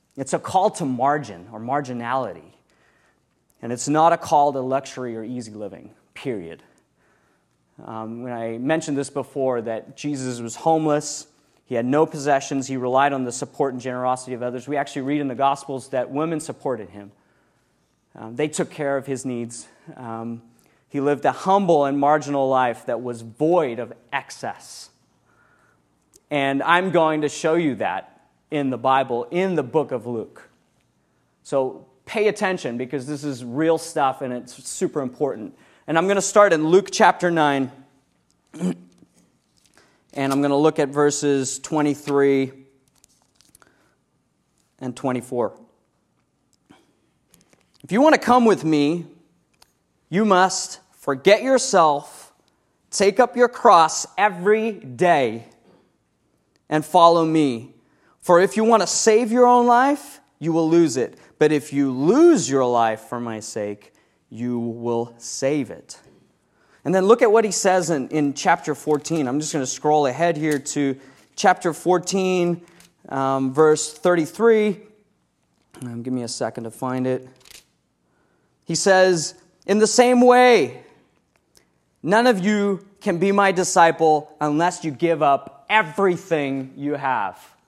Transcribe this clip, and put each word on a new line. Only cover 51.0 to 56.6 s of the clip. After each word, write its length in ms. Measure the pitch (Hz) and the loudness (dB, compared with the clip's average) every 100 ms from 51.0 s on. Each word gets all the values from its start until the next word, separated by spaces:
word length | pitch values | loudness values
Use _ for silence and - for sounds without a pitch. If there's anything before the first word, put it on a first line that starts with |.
| - 135 185 202 | -6 0 4 4
yourself, 920 | 247 262 - 190 160 143 - - - _ _ _ _ _ _ | 4 0 2 4 4 2 -4 -20 -20 _ _ _ _ _ _
take 280 | - 202 220 | 0 2 4
up 160 | 240 247 | 2 2
your 140 | 240 | 0
cross 560 | - 233 175 160 - - - | 4 6 8 6 0 -8 0
every 580 | 208 175 185 220 226 | 0 0 0 2 0
day, 720 | 196 135 120 175 156 123 113 - _ _ _ _ _ _ _ _ _ _ _ | -6 -10 0 2 4 2 -4 -12 _ _ _ _ _ _ _ _ _ _ _